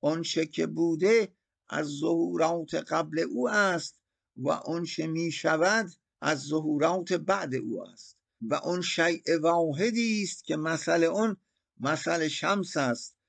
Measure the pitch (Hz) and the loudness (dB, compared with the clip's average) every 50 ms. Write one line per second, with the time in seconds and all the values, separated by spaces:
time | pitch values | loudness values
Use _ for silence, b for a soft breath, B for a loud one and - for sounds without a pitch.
0 | - 147 156 165 165 165 - 170 160 151 - - 165 160 160 160 165 170 165 156 | 0 0 0 0 -2 -2 -2 -2 -2 -2 -2 -2 -2 -2 0 0 0 0 2 2
1 | 175 196 226 233 214 190 _ _ _ _ _ _ _ _ - 151 156 147 147 143 | 4 4 4 4 4 2 _ _ _ _ _ _ _ _ -4 -4 -4 -4 -4 -4
2 | 151 165 170 165 170 175 175 170 160 160 170 170 165 156 - 160 - - - 160 | -2 0 2 2 0 0 0 0 2 2 2 -2 -4 -4 -4 -6 -4 -2 -2 -2
3 | 165 156 156 156 165 - - 233 247 240 220 208 202 196 180 165 147 - - _ | -2 -2 -2 -2 -2 -2 -2 -2 -2 0 2 2 2 2 2 0 -4 -6 -14 _
4 | _ _ _ _ _ _ _ - 127 135 156 160 - - 160 170 175 165 - - | _ _ _ _ _ _ _ -6 -2 -2 -2 -2 -2 -4 -4 -4 -4 -6 -4 -6
5 | 160 160 160 165 170 170 151 - - 165 160 156 160 185 208 220 220 175 - _ | -4 -4 -2 -2 -2 -4 -4 -2 0 0 2 4 4 4 4 2 0 -2 -8 _
6 | _ _ _ _ - 143 156 143 135 143 147 156 156 151 151 143 143 170 175 185 | _ _ _ _ -4 -2 -2 -2 -2 -2 -2 -2 0 0 0 2 2 2 2 0
7 | 170 - - - 156 180 190 202 180 143 127 131 117 - 113 - - 98 - - | -2 0 -2 -2 2 0 0 0 0 -2 -4 -4 -4 -4 -6 -6 -8 -10 -16 -20
8 | - - - _ _ _ _ _ 113 110 131 147 - - 175 180 175 - - - | -20 -20 -20 _ _ _ _ _ -4 -2 -2 -2 0 0 -2 0 0 -2 0 2
9 | 165 170 170 160 - - 160 165 151 165 170 170 165 160 143 139 190 233 233 233 | 2 2 2 0 0 0 0 2 4 4 4 4 2 2 2 0 0 0 2 0
10 | 233 226 220 214 202 175 - - - - 156 156 156 160 165 156 - - 165 170 | 0 0 0 0 -2 -4 -6 -10 -6 -6 -4 -2 0 -2 -2 -2 0 2 4 4
11 | 165 165 165 196 220 226 202 - _ _ _ _ _ _ _ _ 110 135 156 151 | 4 4 4 2 0 0 0 -4 _ _ _ _ _ _ _ _ -2 -2 -2 -2
12 | - - 165 170 160 156 147 - - 165 196 208 185 - - 156 139 127 120 120 | 0 -2 0 0 0 -2 -2 -2 0 0 0 0 0 -2 -2 0 0 0 0 -2
13 | - - _ _ _ | -4 -16 _ _ _